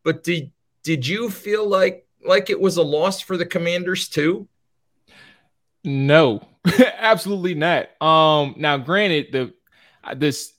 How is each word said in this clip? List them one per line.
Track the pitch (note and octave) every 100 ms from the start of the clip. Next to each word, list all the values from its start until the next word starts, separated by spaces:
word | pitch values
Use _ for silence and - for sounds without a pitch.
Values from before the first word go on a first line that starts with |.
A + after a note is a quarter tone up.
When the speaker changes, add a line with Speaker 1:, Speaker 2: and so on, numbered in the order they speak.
Speaker 1:
But | D#3+ D#3+
did, | E3 F3 C3 _ _ _
did | - D#3 B2+
you | G3+ A#3
feel | F#3+ G#3 G#3+ G#3
like, | F#3+ F#3+ F#3 _ _ -
like | G3 F#3+
it | G3+
was | F#3+ E3
a |
loss | D3 D3+ F#3 F#3
for | - F3+
the | F3
Commanders | F3+ E3+ F3 F3+ F#3 -
too? | - D3+ G3+ G3+ _ _ _ _ _ _ - - _ _ _ _ _
Speaker 2:
No, | E3 C#3 C#3 D#3 C#3+ G#2 - _ F3+
<laughs> | - B3 -
absolutely | A3 A3 F#3+ G3+ F3+ D#3
not. | D#3+ D3+ - -
Um, | D#3 D#3+ D#3 D3+ C#3+ D3+
now, | D3+ C#3
granted, | B2+ F#3+ G#3 D#3 C#3
the, | C3 B2 - _ _ _ _ - C3
this, | D3 C#3 -